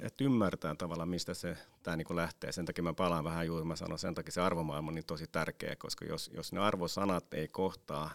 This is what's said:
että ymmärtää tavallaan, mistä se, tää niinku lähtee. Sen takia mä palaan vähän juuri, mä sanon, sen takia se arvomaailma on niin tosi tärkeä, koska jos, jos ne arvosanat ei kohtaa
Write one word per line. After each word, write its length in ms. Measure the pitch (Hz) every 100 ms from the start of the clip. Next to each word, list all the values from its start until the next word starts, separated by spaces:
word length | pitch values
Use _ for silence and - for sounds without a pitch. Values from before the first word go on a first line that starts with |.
että 220 | 110 -
ymmärtää 500 | 135 120 95 - 78
tavallaan, 340 | 76 85 85 85
mistä 260 | 87 -
se, 220 | 87 87 82 - _
tää 140 | - 82
niinku 200 | 80 85
lähtee. 360 | 82 - 71
Sen 140 | - 82
takia 180 | -
mä 100 | 85
palaan 300 | 80 90 82
vähän 220 | 78 82 82
juuri, 180 | 82
mä 120 | 80 82
sanon, 220 | 85 82
sen 160 | 92
takia 180 | - -
se 80 | 90
arvomaailma 480 | 92 85 78 73 78
on 60 |
niin 120 | 80 -
tosi 200 | 78 82
tärkeä, 500 | 85 80 - 73 69
koska 280 | - -
jos, 260 | 78 78 -
jos 180 | 82 -
ne 80 | 92
arvosanat 720 | 101 98 85 - 98 87 -
ei 140 | 76 78
kohtaa 600 | - 92 - - 73 78